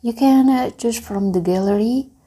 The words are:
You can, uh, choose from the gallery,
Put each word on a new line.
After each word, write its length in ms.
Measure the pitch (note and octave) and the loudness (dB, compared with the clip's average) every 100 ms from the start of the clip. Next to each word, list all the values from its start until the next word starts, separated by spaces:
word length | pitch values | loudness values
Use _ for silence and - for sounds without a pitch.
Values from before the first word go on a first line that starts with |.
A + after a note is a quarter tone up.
You 100 | A#3+ | -6
can, 340 | A#3 C4+ C4+ C4 | 0 4 4 4
uh, 200 | B3+ B3+ | 2 -2
choose 300 | - A#3 A3+ | -4 -6 -6
from 320 | - G3+ G3 | -8 -4 -2
the 100 | F#3 | -2
gallery, 680 | F3 F#3 G3 G3+ A3 B3+ C4+ _ | -2 -2 0 0 0 -2 -6 _